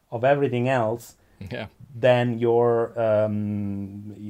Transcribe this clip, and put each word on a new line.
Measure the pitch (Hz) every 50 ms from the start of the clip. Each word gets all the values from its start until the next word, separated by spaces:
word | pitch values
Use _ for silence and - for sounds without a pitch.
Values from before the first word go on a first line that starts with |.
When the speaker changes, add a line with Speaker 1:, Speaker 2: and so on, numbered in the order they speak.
| _ -
Speaker 1:
of | - 117 117
everything | 135 143 143 143 131 123 123 120 131
else. | 135 127 113 107 117 120 - - - _ _ _ _ - 98 92
Speaker 2:
Yeah. | 117 123 110 - _ _ - - -
Speaker 1:
Then | 117 120 127 123 123 123 123 117 113
you're, | 120 117 117 117 120 120 117 117 117 113 -
um, | 117 113 110 107 104 107 107 104 104 104 104 104 101 101 101 98 98 101 98 101 101 101 104
y-, | 101 98 104 104